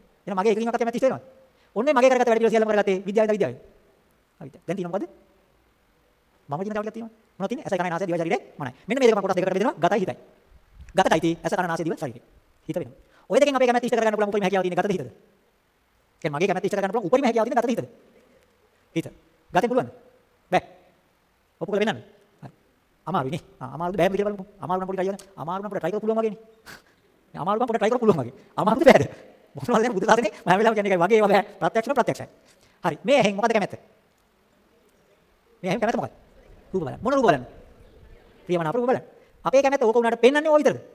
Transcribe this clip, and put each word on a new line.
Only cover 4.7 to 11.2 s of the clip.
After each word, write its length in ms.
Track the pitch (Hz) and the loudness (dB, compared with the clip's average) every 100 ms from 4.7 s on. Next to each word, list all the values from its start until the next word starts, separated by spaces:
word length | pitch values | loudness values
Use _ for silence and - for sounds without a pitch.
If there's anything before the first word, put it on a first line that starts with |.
| 196 | -8
තියෙනවා 160 | 175 | -6
මොකද? 120 | 190 349 - _ _ _ _ _ _ _ _ _ _ _ _ - | -6 -8 -16 _ _ _ _ _ _ _ _ _ _ _ _ -12
මම 80 | 143 | -10
කියන 160 | 196 | -8
තව 80 | 208 | -8
ටිකක් 120 | 208 | -8
තියෙනවා. 200 | 220 226 _ _ | -10 -16 _ _
මොනවද 160 | - 190 | -6 -4
තියෙන්නේ? 160 | 254 165 | -4 -6
ඇසයි, 120 | 185 | -4
කනයි, 140 | 180 | -4
නාසයයි, 160 | 165 190 | -4 -4
දිවයි, 120 | 170 | -4
ශරීරයයි, 220 | 165 202 - - | -2 -4 -6 -12
මනයි. 160 | 139 - | -12 -12
මෙන්න 160 | - 247 | -8 0
මේ 80 | 247 | 2
දෙක 80 | 214 | 2
මම 80 | |
කොටස් 140 | 190 185 | 0 -2
දෙකකට 160 | 185 | 0
බෙදෙනවා. 220 | 185 233 330 | 0 -2 0
ගතයි 220 | 170 208 | 0 0
හිතයි. 180 | - - - _ _ _ _ - - | -4 -8 -14 _ _ _ _ -20 -8
ගතයි 420 | - 190 185 | 0 2 2